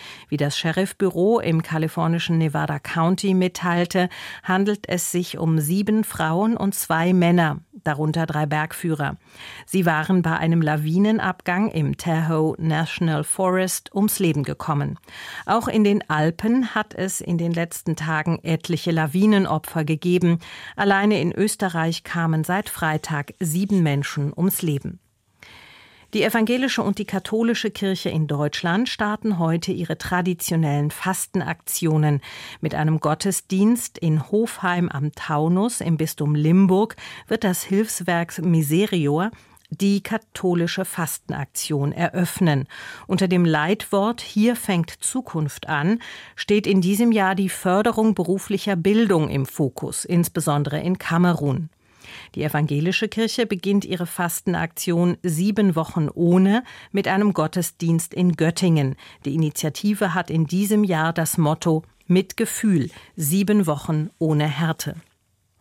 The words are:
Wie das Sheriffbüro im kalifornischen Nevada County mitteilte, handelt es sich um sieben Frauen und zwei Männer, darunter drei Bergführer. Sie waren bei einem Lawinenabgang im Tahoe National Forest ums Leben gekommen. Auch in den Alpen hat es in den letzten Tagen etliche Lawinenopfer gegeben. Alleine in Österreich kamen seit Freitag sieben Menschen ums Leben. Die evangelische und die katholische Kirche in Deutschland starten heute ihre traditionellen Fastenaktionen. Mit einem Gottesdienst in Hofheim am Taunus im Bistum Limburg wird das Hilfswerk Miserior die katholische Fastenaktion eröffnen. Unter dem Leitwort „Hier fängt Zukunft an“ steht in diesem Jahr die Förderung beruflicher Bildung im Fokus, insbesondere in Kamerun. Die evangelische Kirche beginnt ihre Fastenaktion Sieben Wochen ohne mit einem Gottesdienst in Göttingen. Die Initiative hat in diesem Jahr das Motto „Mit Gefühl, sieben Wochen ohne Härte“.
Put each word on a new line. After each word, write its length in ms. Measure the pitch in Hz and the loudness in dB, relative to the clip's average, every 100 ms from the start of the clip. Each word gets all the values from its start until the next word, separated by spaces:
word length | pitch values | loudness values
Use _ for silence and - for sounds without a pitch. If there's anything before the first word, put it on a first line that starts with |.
| - - - | -20 -18 -6
Wie 80 | 147 | -2
das 200 | 143 - | -2 0
Sheriffbüro 800 | 165 160 190 - 190 170 196 233 | -2 0 -2 0 0 2 2 2
im 220 | - 160 | 2 0
kalifornischen 800 | - 160 160 - 165 170 - 165 | 0 -2 -2 0 0 0 0 2
Nevada 400 | 160 156 151 147 | 2 0 -2 -4
County 560 | - 165 165 185 196 | -4 0 0 2 2
mitteilte, 720 | 185 180 - 180 175 175 190 180 - - - | 2 2 -2 -2 0 0 0 0 -4 -16 -12
handelt 480 | - 185 202 208 - | -2 0 2 -2 -4
es 220 | 175 - | -4 -2
sich 260 | 175 180 - | -4 -4 -2
um 220 | 165 160 | 0 2
sieben 440 | 147 190 208 214 | 2 0 2 0
Frauen 540 | 208 - 160 170 220 233 | 0 -2 0 2 0 0
und 160 | 196 | -2
zwei 400 | - - 160 175 | -4 -2 2 4
Männer, 460 | 185 170 175 156 151 - 247 | 4 6 4 2 -2 -10 -8
darunter 420 | 156 143 151 160 | -4 -2 0 0
drei 220 | 160 151 151 | -2 -2 -2
Bergführer. 680 | 151 156 - 170 151 143 - _ - - - - | -2 -4 -6 -4 -2 -4 -6 _ -20 -20 -18 -4
Sie 180 | 190 | 0
waren 380 | 170 156 156 185 | 2 2 2 0
bei 120 | 165 | 2
einem 280 | 160 165 170 | 0 2 2
Lawinenabgang 1080 | 151 151 151 175 208 220 185 - - 180 214 | 2 0 0 2 2 2 -2 -4 -4 -2 0
im 280 | 160 139 143 | 0 -2 -2
Tahoe 580 | 175 160 160 160 156 - | -2 0 0 0 0 0
National 640 | 160 156 160 - 165 151 | -2 0 -2 -2 -2 0
Forest 680 | 151 - 185 185 185 - - | -4 -2 0 0 -2 -4 -6
ums 240 | 196 208 - | -2 0 2
Leben 240 | 175 147 | 0 0
gekommen. 560 | 135 143 - 147 143 - - - - - | -2 -6 -4 -2 -2 -8 -14 -18 -16 -10
Auch 220 | - 220 - | -2 0 2
in 160 | 220 | 2
den 260 | 202 180 - | 4 2 0
Alpen 640 | 151 156 170 220 254 233 | 0 0 0 0 0 0
hat 220 | 220 214 | -4 -6
es 260 | - 190 - | -6 -6 -6
in 160 | - 170 | -4 -2
den 160 | 170 | 0
letzten 420 | 165 170 - - | -2 -4 -6 -6
Tagen 440 | 160 156 156 160 165 | -4 -2 -2 0 -2
etliche 480 | - 160 - 165 175 | -2 -4 -2 -4 0
Lawinenopfer 920 | 165 156 180 214 202 190 156 - 165 | 0 0 2 4 4 2 -2 -4 -4
gegeben. 560 | 151 160 175 180 170 170 - - - | -2 0 2 2 4 2 -2 -18 -14
Alleine 460 | - 202 196 208 208 | -2 2 2 2 2
in 100 | 170 | 0
Österreich 720 | - 208 - 190 165 165 165 | 0 -2 0 -2 0 -2 -4
kamen 400 | - 170 165 160 | -6 -2 0 0
seit 260 | 156 190 - | 0 -2 -4
Freitag 340 | - 160 151 - 151 - - | -4 -2 -2 -4 -6 -6 -8
sieben 420 | 170 170 202 196 | -4 -2 0 2
Menschen 480 | 156 143 139 147 143 | 2 0 -2 -4 -4
ums 280 | - 185 - | 0 -2 0
Leben. 380 | 170 139 - - _ _ _ _ - - - - - _ - | -2 -2 -6 -12 _ _ _ _ -20 -20 -20 -20 -20 _ -6
Die 100 | 214 | 0
evangelische 580 | - 226 220 254 262 - | 2 2 2 0 0 -2
und 180 | - 196 | -2 -2
die 60 | |
katholische 640 | 202 196 - 220 233 220 214 | -4 -6 -2 0 0 0 -4
Kirche 400 | - 196 185 - | -2 -2 -2 -2
in 180 | 156 147 | -2 -2
Deutschland 600 | 143 147 - 175 190 247 | -2 -2 -2 0 0 -2
starten 520 | - 208 214 220 175 | -2 -2 -2 -2 0
heute 340 | 165 165 190 | 0 0 -2
ihre 240 | 180 170 165 | -4 -4 -6
traditionellen 920 | - 180 180 175 - 165 151 147 147 | -2 -2 0 -2 -2 0 2 2 -2
Fastenaktionen. 1300 | - 185 185 - 190 - 165 - - 165 156 151 143 - - - - | -2 -4 -4 -4 -4 -4 -8 -8 -2 2 4 4 2 -4 -18 -18 -6
Mit 140 | - | -4
einem 260 | - 156 160 | 0 0 2
Gottesdienst 960 | 151 156 202 175 - 190 208 240 - - | 0 0 -2 -4 -2 2 4 2 -2 -4
in 340 | 165 156 - | 0 0 2
Hofheim 560 | 208 226 - 180 175 175 | 0 0 -2 -2 0 0
am 240 | 139 147 | -2 -4
Taunus 680 | - - 147 160 180 233 - | -4 -4 0 2 2 2 -2
im 160 | 165 156 | -2 0
Bistum 360 | 160 - 147 | -2 -2 0
Limburg 640 | 151 151 180 190 185 226 - - - - | 2 4 6 6 4 0 -4 -18 -14 -4
wird 160 | 220 | -2
das 200 | 196 180 | 0 -2
Hilfswerk 800 | - 196 220 - 180 170 170 - | 0 0 0 -4 -2 0 -2 -2
Miserior 880 | 170 165 143 165 208 180 143 151 208 - _ _ - | 2 2 4 2 2 2 2 2 -2 -6 _ _ -14
die 320 | - 196 202 | -2 2 2
katholische 840 | - 220 _ - 185 175 170 - | -2 -6 _ -4 0 2 0 -2
Fastenaktion 1080 | 170 - 160 - - 135 143 - - 147 143 | -6 -4 -6 -6 -8 -8 -8 -8 -4 -2 -2
eröffnen. 760 | - 170 185 175 - 175 139 135 - - - | -2 -2 0 -2 2 2 2 -2 -10 -18 -14
Unter 220 | - 185 185 | -4 0 2
dem 160 | 180 | 4
Leitwort 800 | 170 156 160 214 - 202 208 240 | 4 4 2 -2 0 0 0 -2
„Hier 340 | - 214 226 | -4 2 2
fängt 360 | 233 - 175 165 | 2 0 0 -2
Zukunft 760 | - - 262 254 165 147 - - | -4 -6 -6 -4 -4 -4 -6 -4
an“ 320 | 151 165 233 - - - - | 0 0 0 -4 -18 -18 -10
steht 300 | - 208 - | 0 2 4
in 120 | 190 | 2
diesem 320 | 180 202 240 | 4 4 4
Jahr 240 | 220 190 | 4 2
die 140 | 190 190 | 0 -2
Förderung 640 | - 185 190 226 220 220 | -2 0 2 2 2 2
beruflicher 640 | 190 170 190 - 196 208 180 | 2 0 -2 -2 -4 -2 0
Bildung 520 | 196 214 220 170 151 | 2 4 4 2 2
im 160 | 139 | -2
Fokus, 600 | 131 - 139 - 139 - | -4 -2 -2 -2 -8 -8
insbesondere 760 | - 175 170 170 156 147 143 151 | 0 0 2 -2 0 0 0 -2
in 200 | 175 185 | -2 -2
Kamerun. 680 | - 165 180 160 143 131 156 _ _ _ - - - | 0 2 4 4 0 -2 -4 _ _ _ -20 -20 -14
Die 80 | - | -6
evangelische 640 | 147 147 151 143 165 - 220 | -2 0 0 0 0 -2 -4
Kirche 380 | 220 226 - | -2 -2 -2
beginnt 400 | 226 185 196 202 | -2 -2 0 0
ihre 200 | - 175 | 0 -6
Fastenaktion 1120 | 175 - 175 - - 170 165 - - 170 175 170 | -6 -4 -4 -2 -2 -2 -2 -4 -2 2 2 0
Sieben 520 | 180 156 202 208 196 | -2 0 0 2 2
Wochen 340 | 160 160 170 151 | 2 -2 -2 -2
ohne 500 | - 170 180 196 226 247 - - | 2 4 6 6 2 -2 -18 -6
mit 160 | 190 160 | -4 0
einem 260 | 190 208 | 2 2
Gottesdienst 800 | 175 156 180 170 - 165 165 - | 2 0 -2 -4 -4 0 0 -2
in 220 | - 180 | 0 2
Göttingen. 640 | 156 160 - 185 160 135 139 - - | 2 0 2 2 4 2 -4 -14 -10
Die 100 | 143 | -4
Initiative 800 | 156 156 - 156 - 208 202 190 | 0 0 -2 -6 -2 -2 0 0
hat 160 | 175 - | -2 -2
in 160 | 160 | -2
diesem 380 | 151 185 202 214 | 0 0 2 2
Jahr 300 | 202 160 160 | 2 2 0
das 240 | 160 160 - | 0 -2 2
Motto 460 | 151 156 170 156 - _ | 2 2 0 0 -2 _
„Mit 300 | - 180 196 | 2 2 2
Gefühl, 560 | - 220 - 214 170 131 - - | -4 -4 0 2 2 0 -6 -16
sieben 520 | - 147 190 202 214 160 | -6 0 0 4 2 2
Wochen 420 | 143 - 151 160 - | -2 -2 -2 -2 -2
ohne 280 | 160 151 151 | 0 2 2
Härte“. 480 | 139 165 - 147 165 _ _ _ _ _ _ | 0 -2 -2 -6 -10 _ _ _ _ _ _